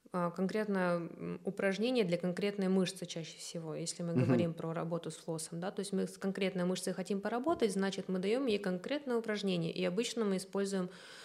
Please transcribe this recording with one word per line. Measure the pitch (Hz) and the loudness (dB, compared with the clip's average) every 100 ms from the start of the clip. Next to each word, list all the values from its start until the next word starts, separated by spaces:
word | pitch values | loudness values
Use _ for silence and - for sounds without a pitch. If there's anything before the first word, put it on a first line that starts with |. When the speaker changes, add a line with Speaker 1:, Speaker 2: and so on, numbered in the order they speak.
| - | -6
Speaker 1:
э, | 185 175 170 | 0 0 2
конкретное, | 185 214 214 190 180 175 | 0 2 0 2 4 2
м, | 165 - 170 175 - | 0 -6 -6 -4 -6
упражнение | - 190 190 233 254 190 | 0 0 2 2 2 2
для | 170 | 2
конкретной | 180 180 202 202 185 | 0 0 -2 0 4
мышцы | 190 180 - 165 | 4 4 0 -8
чаще | 165 160 - | -8 -8 -10
всего, | - 170 160 151 | -10 -8 -6 -6
если | 165 - | -6 -4
мы | 175 | 0
Speaker 2:
Мгм. | 165 117 | 2 4
Speaker 1:
говорим | - 170 | 4 2
про | 165 165 | 0 -4
работу | 165 165 170 165 | -4 -2 -4 -6
с | 160 | -10
флосом, | - 160 160 170 | -6 -6 -6 -6
да, | 185 | -6
то | - | -4
есть | 190 | -2
мы | 190 185 | 0 -2
с | - | -2
конкретной | 196 190 202 190 180 | -4 0 0 2 0
мышцей | 180 - | 0 -2
хотим | 185 185 196 | -4 -2 -2
поработать, | 208 233 277 339 220 | 0 0 2 4 4
значит, | 190 196 190 190 | 4 0 0 -2
мы | 185 | 0
даем | 185 240 269 | 2 2 2
ей | 202 | 2
конкретное | 190 180 - 294 294 233 | 2 -2 -2 -4 0 0
упражнение, | 226 208 202 180 165 | 0 0 2 2 0
и | - 180 | 0 0
обычно | 180 247 - 208 | 2 0 0 2
мы | 190 | 2
используем | 190 196 196 196 180 - - - | 0 -2 0 0 -2 -6 -16 -18